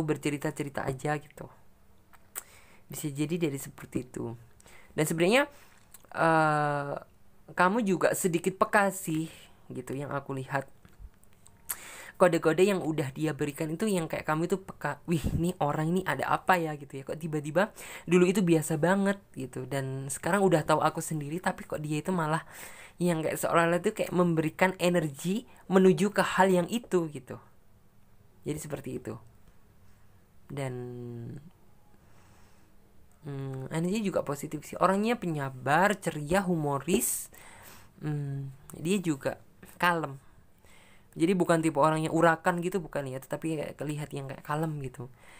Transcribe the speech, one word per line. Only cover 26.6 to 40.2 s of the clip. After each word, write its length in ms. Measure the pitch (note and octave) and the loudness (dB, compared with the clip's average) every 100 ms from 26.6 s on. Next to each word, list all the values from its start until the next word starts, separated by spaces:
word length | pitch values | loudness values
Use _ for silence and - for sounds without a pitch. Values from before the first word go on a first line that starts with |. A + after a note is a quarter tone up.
| E3+ | 2
itu," 400 | A#3+ - F#3 E3 | -4 0 0 0
gitu. 320 | D3 - A2+ - - - - - - - - - - - | -6 -12 -14 -16 -20 -20 -20 -20 -20 -20 -20 -20 -14 -8
Jadi 140 | D3 | -8
seperti 280 | D3+ C#3+ C3+ B2 | -8 -10 -8 -8
itu. 160 | - A#2 - - - - - - - - - - - - - | -8 -12 -14 -20 -20 -20 -20 -20 -20 -20 -20 -20 -20 -20 -12
Dan, 240 | C#3+ C3+ B2 B2 B2 A#2+ A#2 A#2 B2+ D#3 - - - - - - - - - - - - - - - - - D3+ | -8 -6 -6 -10 -10 -10 -10 -12 -14 -18 -20 -20 -20 -20 -20 -20 -20 -20 -20 -20 -20 -20 -20 -20 -20 -20 -18 -12
hmm, 440 | C#3 C3+ C3 C3 | -8 -8 -8 -6
energi 320 | D#3+ F3 G#3+ G3+ | -4 -2 0 0
juga 200 | - - | 0 -2
positif 400 | C#3+ D3+ D3+ - | -4 -8 -10 -10
sih. 120 | - | 0
Orangnya 360 | F3 G3 G#3+ A#3 | 2 2 0 -2
penyabar, 800 | F3 D3+ C3+ C3 B2+ D3+ G3 G3+ | -4 -4 -6 -4 2 4 4 2
ceria, 440 | - D#3 D3 F#3 | -4 -6 0 0
humoris. 840 | F#3 E3+ D3 C#3 - G3+ - - - - - - - - - - | 2 0 0 -2 0 0 0 -4 -8 -18 -20 -20 -20 -20 -20 -10
Hmm, 560 | D3+ D3 C#3+ C#3 C#3 C3+ - - | -6 -4 -4 -6 -10 -14 -18 -6
dia 160 | D#3+ G3+ | -2 0
juga 480 | E3+ C#3+ - - - - - - | 0 -2 -4 -6 -12 -20 -20 0
kalem. 400 | F3 E3+ D3 C3+ | 2 2 -2 -8